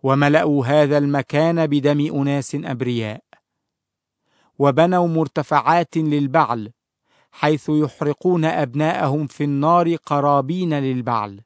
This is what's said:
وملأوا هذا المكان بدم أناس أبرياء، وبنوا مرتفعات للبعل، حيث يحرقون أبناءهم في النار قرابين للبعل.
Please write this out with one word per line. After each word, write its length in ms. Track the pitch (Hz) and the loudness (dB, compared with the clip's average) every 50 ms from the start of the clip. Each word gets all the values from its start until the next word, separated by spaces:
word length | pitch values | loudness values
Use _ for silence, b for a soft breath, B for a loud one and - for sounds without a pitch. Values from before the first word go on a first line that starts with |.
| - | 2
وملأوا 600 | 131 135 143 147 143 147 160 180 156 147 143 123 | 2 2 2 4 4 4 2 2 2 0 0 0
هذا 320 | 120 147 151 147 139 147 | 2 4 4 4 4 2
المكان 680 | 147 143 143 143 139 131 - - 143 160 165 170 165 160 | 0 0 0 -2 -2 -2 -2 0 0 0 2 0 0 0
بدم 480 | 147 147 147 131 147 147 147 147 156 - | 0 0 0 2 2 2 2 0 -2 -2
أناس 400 | 143 139 139 139 143 131 - - | -2 -2 0 -2 -2 -4 -6 -8
أبرياء، 680 | 143 170 - 131 113 127 123 120 117 110 107 107 - _ _ - _ _ _ _ _ _ _ _ _ _ _ _ _ _ _ _ _ _ _ _ _ _ _ _ - | -8 -6 -8 -6 -4 -4 -4 -4 -4 -4 -6 -8 -12 _ _ -20 _ _ _ _ _ _ _ _ _ _ _ _ _ _ _ _ _ _ _ _ _ _ _ _ 0
وبنوا 480 | 139 139 131 156 165 180 185 180 175 | 0 2 4 4 2 4 4 2 0
مرتفعات 880 | 170 160 160 160 139 _ 160 143 - 160 143 117 139 165 175 165 _ - | 0 0 -2 -2 -2 _ -6 -4 0 0 2 2 4 2 2 0 _ -4
للبعل، 760 | 165 160 151 147 147 143 135 131 160 147 110 120 113 104 110 _ _ _ _ _ _ _ _ _ _ _ _ | -2 -2 0 0 0 -2 0 2 0 0 0 -2 -6 -6 -10 _ _ _ _ _ _ _ _ _ _ _ _
حيث 380 | _ - - 151 156 143 - - | _ -2 0 0 0 0 -2 -2
يحرقون 760 | 151 151 151 139 - - 151 147 143 _ - 180 180 170 156 | 0 0 0 -2 -4 -4 -4 -4 -4 _ 0 0 0 2 0
أبناءهم 840 | 156 165 165 147 123 120 147 151 160 185 - 175 135 135 151 151 | 0 0 -2 -4 -4 -2 -2 -2 -2 -2 -2 -2 -2 -2 -2 -4
في 160 | 135 - - 147 | -6 -6 -6 -4
النار 520 | 147 143 139 147 160 175 175 170 170 170 | -2 -2 0 2 2 2 2 2 0 -2
قرابين 800 | 156 _ - 151 143 139 147 143 139 135 131 170 185 185 165 151 | -4 _ -4 -2 0 2 2 2 2 0 -2 -4 -4 -2 -2 -2
للبعل. 680 | 143 135 131 127 127 117 120 120 110 104 104 98 101 _ | -2 -2 -2 -4 -4 -4 -4 -4 -4 -4 -6 -12 -16 _